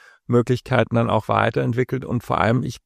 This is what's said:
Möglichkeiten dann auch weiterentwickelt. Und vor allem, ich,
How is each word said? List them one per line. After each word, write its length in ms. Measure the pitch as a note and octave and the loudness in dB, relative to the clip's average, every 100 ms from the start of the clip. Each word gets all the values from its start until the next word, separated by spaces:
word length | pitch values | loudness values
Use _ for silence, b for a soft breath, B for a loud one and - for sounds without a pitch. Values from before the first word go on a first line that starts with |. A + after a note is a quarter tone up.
| b b - | b b 0
Möglichkeiten 680 | A#2+ A#2 B2+ - C3 A2+ A#2 | 2 2 -2 0 0 2 0
dann 140 | A#2 | 0
auch 180 | G#2+ - | 0 0
weiterentwickelt. 800 | G#2+ A2 C#3 C3 A#2 B2+ C3 - | 0 0 0 -2 -2 -2 -4 -4
Und 180 | A#2+ | -6
vor 160 | - - | -2 0
allem, 220 | F2+ B2 | 2 0
ich, 140 | G#2 - | -2 -10